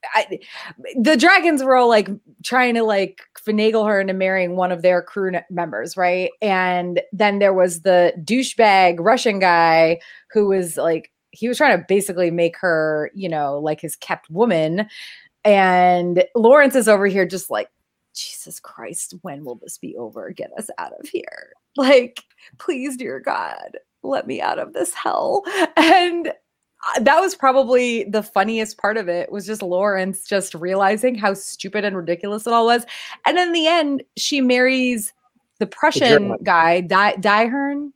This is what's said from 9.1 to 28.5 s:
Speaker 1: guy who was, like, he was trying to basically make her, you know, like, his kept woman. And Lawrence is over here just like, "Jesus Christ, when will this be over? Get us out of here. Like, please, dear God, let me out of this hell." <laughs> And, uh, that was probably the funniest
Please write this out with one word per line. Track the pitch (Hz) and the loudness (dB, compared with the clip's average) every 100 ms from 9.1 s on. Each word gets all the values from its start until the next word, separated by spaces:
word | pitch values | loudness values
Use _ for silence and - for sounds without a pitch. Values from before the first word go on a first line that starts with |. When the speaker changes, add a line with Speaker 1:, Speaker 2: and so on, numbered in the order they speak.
| 240 247 196 | 2 0 0
Speaker 1:
guy | 185 170 165 165 165 170 - - _ | 2 4 4 4 4 2 -6 -20 _
who | 220 208 | 0 2
was, | 190 175 160 | 0 -2 -2
like, | 147 165 - _ _ | -2 -2 -6 _ _
he | _ 233 | _ -6
was | 247 | 0
trying | 294 190 | 2 2
to | - | 2
basically | 196 190 175 175 | -2 0 -2 -2
make | 170 170 170 | 0 -2 0
her, | 185 160 156 156 151 | -2 0 0 -2 -6
you | 196 196 | -8 -6
know, | 160 143 143 | -4 -4 -4
like, | 156 151 | -4 -6
his | 165 - | -8 -14
kept | - 170 _ | -8 -8 _
woman. | 160 233 170 156 175 214 - - - _ _ | -2 0 2 0 -2 -6 -10 -20 -20 _ _
And | 214 202 185 180 180 180 175 175 180 | 2 4 6 6 4 4 0 0 0
Lawrence | 240 226 285 277 269 | 2 6 6 6 4
is | 220 | 4
over | 208 202 | 4 2
here | 190 180 | 0 -2
just | 180 - | -4 -6
like, | 107 - _ _ _ _ - | -6 -6 _ _ _ _ -16
"Jesus | - - - - | -14 -14 -18 -20
Christ, | - - 110 170 - 185 | -20 -18 -14 -12 -12 -14
when | 185 143 | -16 -14
will | 147 120 | -14 -16
this | - - | -16 -16
be | - - | -14 -14
over? | 117 113 92 | -14 -14 -16
Get | - - - | -14 -14 -14
us | 214 - | -16 -14
out | - - | -14 -14
of | - | -12
here. | - - - - _ _ - | -12 -12 -18 -20 _ _ -2
Like, | 262 277 247 - _ _ _ _ | 4 4 4 -10 _ _ _ _
please, | - 285 262 254 | -8 -6 -6 -8
dear | 254 135 | -10 -8
God, | - - 85 50 50 - _ _ | -4 -4 -6 -10 -16 -20 _ _
let | - 277 - | -6 -6 -6
me | - | -6
out | - - | -4 -4
of | - | -6
this | - 349 | -6 -6
hell." | - - - - 403 403 381 | -4 -4 -2 -2 -2 -4 -4
<laughs> | 359 - | -2 2
And, | 320 370 349 339 320 - _ _ _ _ - - | 6 6 4 -2 -8 -10 _ _ _ _ -6 -2
uh, | |
that | 233 311 | 2 2
was | 381 381 | 2 0
probably | 269 262 240 254 247 233 - | 0 2 2 2 2 -2 -4
the | 214 | -6
funniest | 208 - 202 | -4 -2 -2